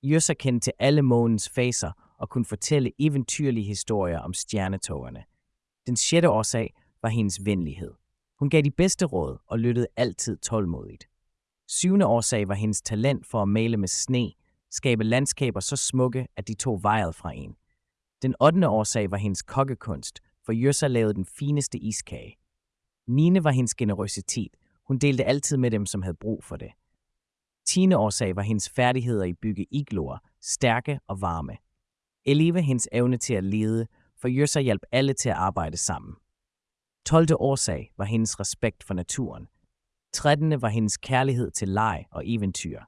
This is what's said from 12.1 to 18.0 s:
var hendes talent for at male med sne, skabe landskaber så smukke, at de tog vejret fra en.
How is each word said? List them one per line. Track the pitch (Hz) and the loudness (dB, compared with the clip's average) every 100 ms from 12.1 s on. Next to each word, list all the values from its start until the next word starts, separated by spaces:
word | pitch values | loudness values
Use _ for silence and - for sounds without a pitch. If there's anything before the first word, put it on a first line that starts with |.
| 117 107 117 98 | 4 2 0 0
var | 101 | -2
hendes | 107 101 | -2 -2
talent | - 107 127 135 - | -4 -2 0 -2 -4
for | 117 | -2
at | 101 | 0
male | 107 113 110 | 2 2 0
med | 95 | -2
sne, | - - 127 113 - _ _ _ | -4 -2 0 0 -6 _ _ _
skabe | - 139 113 | -4 0 2
landskaber | 110 123 135 - 131 101 | 2 2 0 -2 -2 -2
så | - 139 | -4 -4
smukke, | - 131 127 127 127 - | -2 2 2 0 -8 -10
at | 104 | -10
de | |
tog | 110 135 104 | -6 -4 0
vejret | 101 110 90 80 | 0 2 0 -4
fra | 87 | -10
en. | 73 69 - _ _ _ _ | -10 -14 -18 _ _ _ _